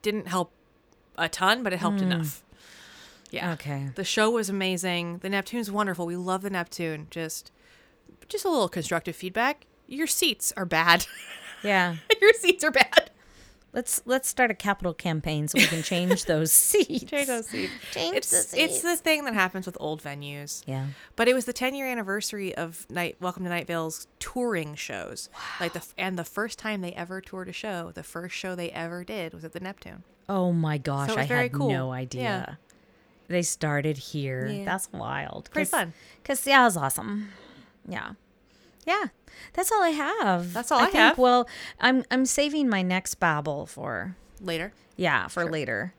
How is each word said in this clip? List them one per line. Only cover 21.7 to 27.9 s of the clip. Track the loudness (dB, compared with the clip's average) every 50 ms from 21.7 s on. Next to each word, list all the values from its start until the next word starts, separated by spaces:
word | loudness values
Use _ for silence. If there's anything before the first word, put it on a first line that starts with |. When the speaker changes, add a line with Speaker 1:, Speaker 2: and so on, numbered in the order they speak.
| -2 -2 -4
Speaker 1:
anniversary | -4 -4 -4 -2 -2 -4 -2 -4 -6 -6 -4 -6 -4 -4
of | -4 -6 -6 -8 -14 -14 -6
Night, | -4 -2 -2 -2 -4 _
Welcome | -6 -6 -4 -4 -4
to | -2
Night | -2 -4 -4
Vale's | -4 -4 -4 -4 -4 -6 -10 -14 _ _ _
touring | -12 -6 -2 -2 0 0 0 -2 -2 -4 -8
shows. | -10 -10 -8 -8 -8 -8 -8 -10 -12 -14 -14 -14
Speaker 2:
Wow. | -12 -10 -10 -6 -4
Speaker 1:
Like, | -4 -4
the | -4 -8
f-, | -12 -12 -8
and | -6 -4 -4 -4 -6
the | -6
first | -6 -4 -4 -4 -4 -6 -8
time | -6 -6 -4 -4
they | -6 -8
ever | -8 -10 -10 -10 -10 -12
toured | -12 -12 -12 -10 -10
a | -10 -10
show, | -8 -8 -6 -6 -6 -8 -8